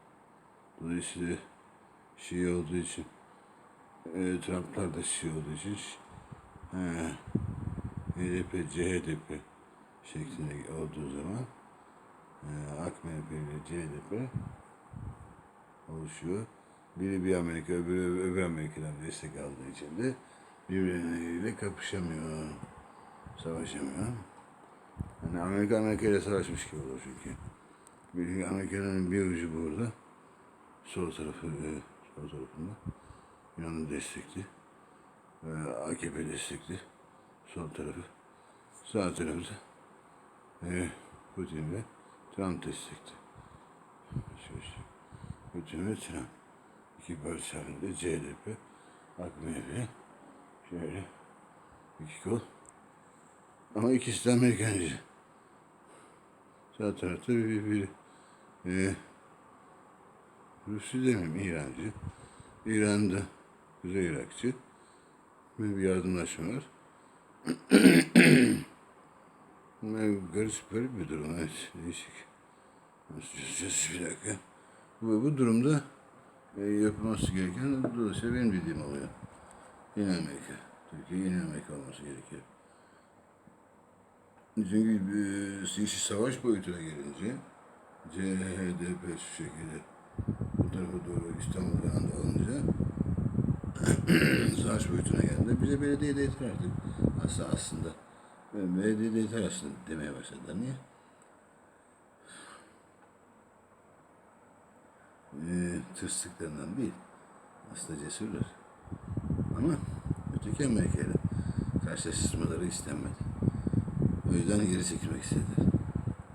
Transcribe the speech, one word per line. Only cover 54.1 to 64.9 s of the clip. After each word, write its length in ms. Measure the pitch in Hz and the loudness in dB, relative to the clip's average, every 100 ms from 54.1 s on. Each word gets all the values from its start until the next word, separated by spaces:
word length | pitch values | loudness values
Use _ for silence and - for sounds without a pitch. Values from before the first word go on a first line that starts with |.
| 101 120 | 0 4
de 40 | |
Amerikancı. 680 | 120 123 98 101 98 80 - - - - - - - - - - - - - - - - - - - | 8 8 6 4 2 0 -4 -10 -20 -20 -20 -20 -20 -20 -20 -20 -20 -20 -20 -20 -20 -20 -20 -14 -2
Sağ 180 | 107 95 | -2 0
tarafta 380 | 90 82 - | -2 -2 2
bir, 320 | 120 110 107 104 | 4 4 2 2
bir, 0 | |
bir, 240 | 104 98 - - - - - - - 90 | 2 0 -6 -20 -20 -20 -20 -20 -8 0
e, 300 | 92 95 - - - - - - - - - - - - - - - - - 101 | 2 2 0 -8 -20 -20 -20 -20 -20 -20 -20 -20 -20 -20 -20 -20 -20 -20 -14 -8
Rusya 340 | 107 - 127 | -6 -4 2
demeyeyim, 340 | 131 107 85 85 | 4 4 2 0
İrancı. 580 | 98 82 69 67 104 - - - - - - - 113 | 0 0 -2 -4 -6 -6 -10 -10 -16 -20 -20 -8 0
İran'da 560 | 110 104 104 104 95 95 - - - - - | 4 6 6 6 2 -2 -10 -20 -20 -20 -10
Kuzey 240 | 90 98 87 | -2 0 2
Irakçı. 480 | 71 58 - 120 147 - - - | 0 -6 -4 -2 -2 -10 -20 -20